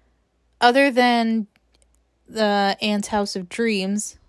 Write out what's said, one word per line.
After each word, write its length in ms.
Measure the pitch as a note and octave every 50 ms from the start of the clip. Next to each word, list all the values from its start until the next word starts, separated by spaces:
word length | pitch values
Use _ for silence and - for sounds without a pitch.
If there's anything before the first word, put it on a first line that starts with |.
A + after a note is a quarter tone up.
| _ _ _ _ _ _ _ _ _ _ _ -
other 300 | A#3+ A#3+ A#3+ C4+ C#4 C#4+
than 560 | A#3 B3 B3 B3 A#3+ A#3 A3+ A3+ A3+ A3 G3+ - _ _ _ _ _ _ _ _ _ _ _ _ _ _ _ -
the 480 | G#3 A3 G#3+ G#3 G3+ G3+ G3 G3 G3 -
Anne's 280 | A3 G#3 G#3 G3+ G3+ -
House 280 | A3+ G#3 G3+ G3+ -
of 140 | G3 F3+ F3
Dreams 680 | - - A#3 A3+ G#3+ F#3+ F#3 F#3+ G3+ G#3+ - - - _ _